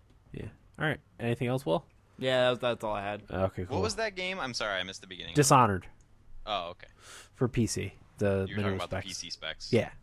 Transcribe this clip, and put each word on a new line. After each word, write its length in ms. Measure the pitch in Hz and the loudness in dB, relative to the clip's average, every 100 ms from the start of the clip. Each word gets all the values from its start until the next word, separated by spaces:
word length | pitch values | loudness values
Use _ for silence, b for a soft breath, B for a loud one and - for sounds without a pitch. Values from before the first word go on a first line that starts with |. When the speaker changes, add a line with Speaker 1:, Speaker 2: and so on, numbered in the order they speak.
| - - - | -20 -20 -16
Speaker 1:
yeah. 140 | - 107 - - - | -12 -12 -14 -18 -4
All 60 | 151 | -2
right. 140 | 127 _ - | -2 _ -6
Anything 300 | 117 117 120 | -2 0 0
else, 160 | 131 | -2
Will? 200 | 156 170 - - _ - | 0 0 -2 -16 _ -4
Speaker 2:
Yeah, 240 | 131 127 | 2 4
that 60 | 127 | 4
was, 80 | 123 | 4
that's 260 | 123 117 | 0 0
all 80 | 110 | -2
I 80 | 104 | -2
had. 200 | 98 104 101 | -4 -6 -4
Speaker 1:
Okay, 340 | 92 95 - | 0 0 0
cool. 120 | 90 156 | -4 -2
Speaker 3:
What 60 | |
was 120 | 214 214 | 0 0
that 180 | 220 | -4
game? 240 | 185 185 190 | -2 -4 -4
I'm 140 | 131 | -4
sorry, 240 | 120 110 95 | -2 -2 -2
I 20 | |
missed 180 | 92 - | -2 -8
the 60 | 95 | -14
beginning. 280 | 90 85 | -12 0
Speaker 1:
Dishonored. 520 | 147 139 139 113 92 - - - - - - - | 2 8 8 8 4 -2 -14 -20 -20 -18 -12 -4
Speaker 3:
Oh, 240 | 101 87 | -4 -4
okay. 180 | 90 - - B B B | -10 -18 -20 B B B
Speaker 1:
For 140 | - 123 | -2 0
P 180 | 123 107 | 2 0
C. 260 | - 95 - - - | 0 -6 -8 -18 -2
The 280 | 101 98 95 | 0 2 0
Speaker 3:
You're 80 | 101 | -2
Speaker 1:
middle 40 | |
Speaker 3:
talking 140 | 101 95 | -2 -2
about 140 | - | -4
the 60 | 92 | -6
Speaker 1:
specs. 100 | 95 | -6
Speaker 3:
P 60 | |
C 160 | 87 85 | -10 -10
specs? 420 | - 78 80 - | -10 -8 -8 0
Speaker 1:
Yeah, 180 | 185 - - | 0 0 -8